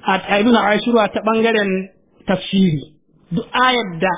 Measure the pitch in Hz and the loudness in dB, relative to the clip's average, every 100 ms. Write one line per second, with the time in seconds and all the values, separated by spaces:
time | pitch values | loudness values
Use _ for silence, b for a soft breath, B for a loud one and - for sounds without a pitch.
0 | - 190 - 202 214 233 196 208 - 233 | -2 -4 0 0 4 4 2 0 2 0
1 | 202 - 202 226 226 220 202 190 190 _ | 0 -2 -2 0 2 0 0 -2 -6 _
2 | _ _ - 185 - 196 190 151 131 _ | _ _ -4 -4 -2 2 2 2 -6 _
3 | _ _ _ 175 - 247 254 247 214 165 | _ _ _ -8 -4 0 0 0 -4 -4
4 | 185 | -4